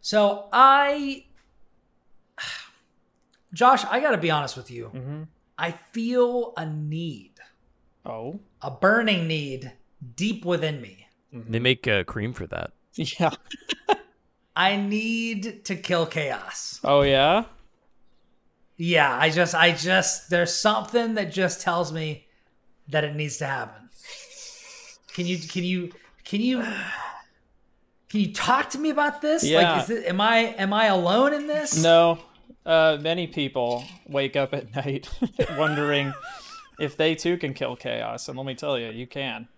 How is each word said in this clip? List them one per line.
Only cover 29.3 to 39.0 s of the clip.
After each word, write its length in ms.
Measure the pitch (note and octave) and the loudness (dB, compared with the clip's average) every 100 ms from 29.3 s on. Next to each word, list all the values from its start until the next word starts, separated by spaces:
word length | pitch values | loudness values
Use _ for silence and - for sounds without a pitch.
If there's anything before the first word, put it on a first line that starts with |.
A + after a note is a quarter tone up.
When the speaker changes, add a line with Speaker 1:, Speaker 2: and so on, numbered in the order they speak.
| D#4+ | 0
Speaker 2:
Yeah. 300 | G#3+ D#3+ F3 | 2 4 4
Speaker 1:
Like, 100 | D3+ | 4
is 60 | C3 | 0
it, 140 | A3+ E3+ | -4 -2
am 120 | F3+ | 0
I, 160 | G#3+ A3+ A3+ A3+ | 4 4 2 -2
am 160 | G3 | -2
I 120 | G#3 A3 | 2 4
alone 480 | F#3+ F3 G#3 C#4 | 4 4 4 4
in 140 | D4 D4 | 2 -2
this? 340 | D4+ D4 E3+ | -4 -2 2
Speaker 2:
No. 380 | E3 E3 E3+ E3 - _ _ - - | 8 8 8 4 -6 _ _ -16 2
Uh, 320 | E3 D#3+ D3+ | 4 6 2
many 260 | D3+ E3+ E3+ | -2 -2 -4
people 560 | - C#3 C3+ A#2+ A#2+ B2+ - - | -4 -4 -2 -2 -2 -6 -18 -6
wake 280 | C#3 C#3 C#3+ | -2 0 0
up 180 | C3+ | -2
at 200 | C#3+ A2 B2 | -4 -6 -6
<laughs> 0 | |
night 340 | C#3 C#3 - - - | -4 -6 -8 -6 -6
<laughs> 240 | - - D3 | -2 -4 0
wondering 560 | D#3 D3 D3 C#3+ C#3 C3+ - - - - - - | 0 0 0 0 0 -6 -14 -16 -16 -18 -20 -8
if 160 | D3+ - | -8 0
they 180 | D#3+ D#3 | 0 2
too 220 | F3 F3 | -2 -2
can 160 | D3+ | -4
kill 220 | C3+ B2+ B2 | -4 -6 -6
Chaos, 520 | B2+ A2+ A2+ A#2+ - | -6 -6 -6 -8 -10
and 80 | B2+ | -10
let 80 | C3+ | -10
me 80 | B2+ | -8
tell 240 | D3 C3 | -4 -4
you, 100 | A#2 | -4
you 140 | A2+ | -10